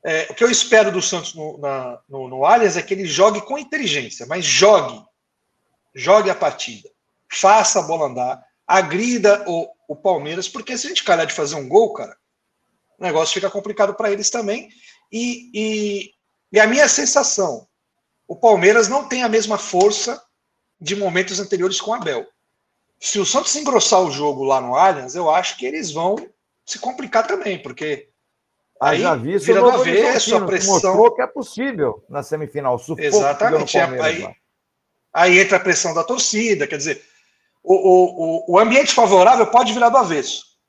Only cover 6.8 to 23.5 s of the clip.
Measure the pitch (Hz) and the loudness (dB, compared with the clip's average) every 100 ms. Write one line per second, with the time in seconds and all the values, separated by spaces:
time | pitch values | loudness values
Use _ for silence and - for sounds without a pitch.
6.8 | - _ _ _ _ - 190 220 - 202 | -20 _ _ _ _ 2 4 6 4 -2
7.8 | 151 165 143 127 123 131 _ _ - 185 | -4 -4 -4 -4 -6 -8 _ _ 0 0
8.8 | 170 180 240 240 202 208 190 170 165 _ | 0 -4 -2 2 2 2 0 -8 -8 _
9.8 | _ 147 196 170 147 170 180 233 220 247 | _ -6 -2 -2 -4 -8 -10 -12 -10 -10
10.8 | 285 370 - 170 156 - 147 156 131 180 | -6 -6 0 0 0 -4 -6 -6 2 2
11.8 | 226 - 117 - _ _ _ _ _ _ | 2 -4 -14 -18 _ _ _ _ _ _
12.8 | _ _ 185 156 165 190 190 202 208 208 | _ _ -4 -2 -2 -2 -4 -6 -8 -2
13.8 | 202 196 220 202 202 240 208 233 - _ | -2 0 -4 -2 -4 -4 -4 -6 -10 _
14.8 | - _ _ 220 247 240 - 214 220 214 | -20 _ _ -8 -6 -8 -10 -6 -4 -4
15.8 | 208 202 196 _ _ _ _ 208 220 262 | -4 -6 -10 _ _ _ _ 2 4 4
16.8 | 294 - 277 285 247 - 180 117 _ _ | 2 2 0 0 0 -2 -4 -6 _ _
17.8 | _ _ _ _ _ 170 233 196 185 233 | _ _ _ _ _ 0 2 6 6 4
18.8 | 202 269 - 254 240 226 208 202 - 180 | 2 -2 -4 -4 0 -2 -2 -6 -4 2
19.8 | 202 208 - 277 _ _ _ _ _ _ | 2 2 -6 -10 _ _ _ _ _ _
20.8 | 156 202 196 170 190 196 196 190 185 190 | -10 -6 -4 -2 -4 -6 -6 -2 -2 -4
21.8 | - 233 165 123 - _ _ _ _ _ | -6 -6 -6 -8 -10 _ _ _ _ _
22.8 | _ _ - 202 180 262 - | _ _ -6 -4 -2 -2 -2